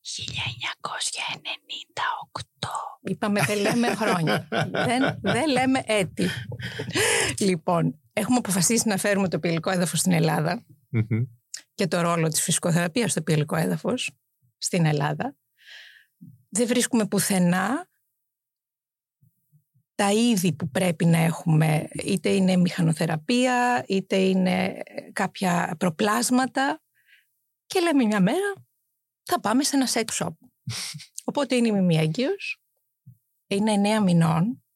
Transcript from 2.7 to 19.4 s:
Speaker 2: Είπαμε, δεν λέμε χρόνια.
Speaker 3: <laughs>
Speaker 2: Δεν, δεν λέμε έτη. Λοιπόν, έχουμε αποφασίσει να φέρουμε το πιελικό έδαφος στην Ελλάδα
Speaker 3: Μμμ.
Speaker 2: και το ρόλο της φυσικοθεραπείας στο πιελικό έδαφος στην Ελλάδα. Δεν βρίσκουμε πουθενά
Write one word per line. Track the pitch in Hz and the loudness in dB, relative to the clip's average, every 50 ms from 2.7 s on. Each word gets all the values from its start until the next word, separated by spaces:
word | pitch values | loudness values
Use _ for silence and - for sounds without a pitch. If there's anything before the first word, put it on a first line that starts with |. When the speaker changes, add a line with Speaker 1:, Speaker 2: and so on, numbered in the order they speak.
| - - - - - _ _ | -6 -8 -8 -10 -14 _ _
Speaker 2:
Είπαμε, | - 190 - - 208 202 208 | -8 -6 -4 -2 0 0 0
δεν | - - 208 208 | 2 0 0 0
λέμε | 202 214 - 240 233 240 - | 0 0 2 2 0 0 0
χρόνια. | - 226 208 185 175 160 151 - - - - - 196 | 0 0 0 0 0 0 0 0 -2 -2 -4 -4 -2
Speaker 3:
<laughs> | 156 - - - - | -2 -2 -2 -2 -2
Speaker 2:
Δεν, | 240 233 254 269 - - - - | 0 0 0 0 0 -2 -4 -4
δεν | 196 165 233 285 320 | -2 0 0 0 0
λέμε | 262 247 262 262 262 269 - | 0 0 2 2 0 0 0
έτη. | - 220 214 190 - - - 190 180 - - - - - - - - - - - - - 330 427 480 - - - - - - | 0 0 0 0 -2 -2 -4 -4 -2 -2 -6 -10 -10 -12 -12 -12 -12 -10 -10 -10 -6 -2 -2 0 0 0 0 0 -2 -2 0
Λοιπόν, | 220 196 185 160 - - 180 170 160 160 160 - _ _ _ | 0 0 0 0 0 0 0 2 2 0 -2 -4 _ _ _
έχουμε | - 214 - 247 247 | -4 0 2 2 0
αποφασίσει | - - 175 196 170 - 240 226 220 226 | 2 0 0 0 2 2 2 2 2 0
να | 202 | 0
φέρουμε | 185 - 202 202 190 196 185 | 0 0 0 2 2 2 0
το | 165 170 | -2 -2
πιελικό | - 185 165 165 160 - | -2 0 -2 0 0 -2
έδαφος | 190 180 180 170 - 160 | 0 0 0 0 -2 -2
στην | - 185 180 | 2 2 2
Ελλάδα | 160 160 160 160 165 151 160 180 240 - _ - _ _ _ | 4 4 2 2 0 0 -2 -2 -4 -8 _ -20 _ _ _
Speaker 3:
Μμμ. | - 117 110 - 110 110 123 - - _ _ _ - - - _ _ | -2 -2 0 0 0 -2 -2 -4 -6 _ _ _ -20 -20 -20 _ _
Speaker 2:
και | - 202 | -4 -4
το | 185 - 180 | -2 0 0
ρόλο | 170 170 170 170 160 160 | 0 2 2 2 0 0
της | 156 - - | 0 -2 -2
φυσικοθεραπείας | - 170 - - 175 165 170 175 175 160 254 233 185 | -2 -2 -2 0 0 0 2 0 0 0 -2 -2 0
στο | - - 160 | -2 -4 -2
πιελικό | - 160 151 147 151 - | 0 0 0 0 0 -2
έδαφος | 160 165 190 180 160 - 180 220 254 - - - _ _ _ _ _ _ _ _ _ | -2 0 0 -2 -2 -2 -4 -4 -2 -4 -8 -10 _ _ _ _ _ _ _ _ _
στην | - - - 185 165 | -8 -4 0 2 2
Ελλάδα. | 156 151 147 147 147 147 151 - 262 285 _ _ _ _ _ _ - - - - - - - _ _ _ _ - - - - _ _ | 2 2 0 0 -2 -2 -4 -6 -8 -8 _ _ _ _ _ _ -20 -20 -20 -20 -20 -20 -20 _ _ _ _ -20 -20 -20 -20 _ _
Δεν | - 190 240 | -2 -2 0
βρίσκουμε | 214 247 247 233 - - 233 214 | 2 2 0 0 2 2 0 0
πουθενά | 196 - 202 - - 202 185 180 175 175 185 190 196 247 311 359 _ _ _ _ _ _ _ _ _ _ _ _ _ _ _ _ _ _ _ _ _ _ _ _ _ _ _ _ _ _ _ | 2 0 -2 0 0 2 2 4 4 2 2 0 -2 -2 -4 -6 _ _ _ _ _ _ _ _ _ _ _ _ _ _ _ _ _ _ _ _ _ _ _ _ _ _ _ _ _ _ _